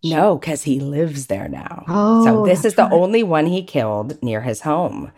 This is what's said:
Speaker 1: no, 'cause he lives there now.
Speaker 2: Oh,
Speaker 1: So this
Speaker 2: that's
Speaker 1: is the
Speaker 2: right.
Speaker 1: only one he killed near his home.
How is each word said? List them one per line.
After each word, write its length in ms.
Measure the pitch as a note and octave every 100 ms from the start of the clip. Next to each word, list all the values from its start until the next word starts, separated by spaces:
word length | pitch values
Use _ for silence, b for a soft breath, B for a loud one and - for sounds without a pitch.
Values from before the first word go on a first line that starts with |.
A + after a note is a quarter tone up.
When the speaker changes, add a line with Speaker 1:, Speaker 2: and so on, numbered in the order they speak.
Speaker 1:
no, 340 | E3 D#3 G3+ D3
'cause 260 | E3 D3
he 160 | D3 C3+
lives 460 | C#3 C#3+ E3 C#3+ B2+
there 200 | G2 F#2+
now. 360 | C2+ - E3+ -
Speaker 2:
Oh, 380 | G3 G#3 A3+
Speaker 1:
So 200 | A3+ A3
this 140 | G#3 F3+
Speaker 2:
that's 100 | G#3+
Speaker 1:
is 20 |
the 80 | G#3
Speaker 2:
right. 100 | G3
Speaker 1:
only 300 | E3+ F#3 A3+
one 240 | G#3 D#3+ D#3+
he 160 | F#3
killed 580 | F#3 C#3+ A2 G#2 A#2 D3+
near 200 | B2 G#2+
his 220 | B2 -
home. 500 | D#3 D#3 F3 G2 -